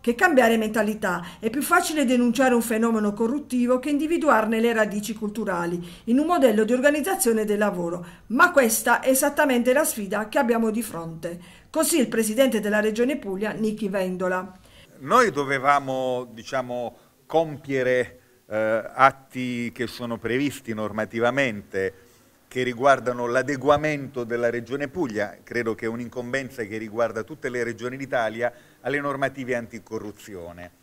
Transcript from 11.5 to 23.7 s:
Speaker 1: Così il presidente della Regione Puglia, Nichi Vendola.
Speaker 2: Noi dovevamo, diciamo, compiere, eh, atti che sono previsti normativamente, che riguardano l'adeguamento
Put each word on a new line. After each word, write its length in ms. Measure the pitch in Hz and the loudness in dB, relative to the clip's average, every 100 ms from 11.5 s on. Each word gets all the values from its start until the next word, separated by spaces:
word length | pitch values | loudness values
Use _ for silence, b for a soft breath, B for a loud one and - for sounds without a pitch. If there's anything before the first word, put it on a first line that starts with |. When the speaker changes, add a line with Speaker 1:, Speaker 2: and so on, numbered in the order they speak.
| B B | B B
Speaker 1:
Così 280 | 302 311 330 | -2 2 2
il 100 | 226 | 2
presidente 520 | 226 214 214 269 214 | 0 -2 4 4 4
della 200 | 202 214 | 0 0
Regione 360 | 214 214 247 302 | 0 0 0 0
Puglia, 360 | 202 190 214 | -6 -6 -6
Nichi 360 | 190 214 214 202 | -2 -4 -2 -4
Vendola. 640 | 196 185 180 185 185 190 - b b b - | -2 -2 -2 -2 -2 -6 -16 b b b -16
Speaker 2:
Noi 300 | 135 226 233 | 2 4 4
dovevamo, 960 | 143 135 139 131 143 135 131 131 123 123 | 2 -2 0 4 2 2 -2 -2 -2 -6
diciamo, 640 | 110 110 135 123 123 117 - b b _ | -14 -6 -6 -4 -6 -8 -10 b b _
compiere, 920 | 156 160 139 139 135 127 127 120 - b b _ | 0 0 -6 -4 -2 2 2 0 -8 b b _
eh, 360 | 107 110 110 - | -2 0 0 -4
atti 760 | - 135 135 - 127 127 120 120 | 6 4 4 -14 -8 -6 -4 -6
che 140 | - 113 | -4 -6
sono 320 | - 120 113 | -6 -8 -6
previsti 560 | 110 123 143 - - | -2 -2 -2 -4 -8
normativamente, 1300 | 107 107 107 107 113 120 131 135 104 98 98 95 - b b b b _ | -6 -4 -4 -4 0 0 2 -2 -2 -8 -4 -4 -6 b b b b _
che 160 | 127 | -4
riguardano 640 | 127 117 135 135 120 120 120 | -4 2 4 4 2 -4 0
l'adeguamento 960 | 123 127 139 135 | 0 0 -2 2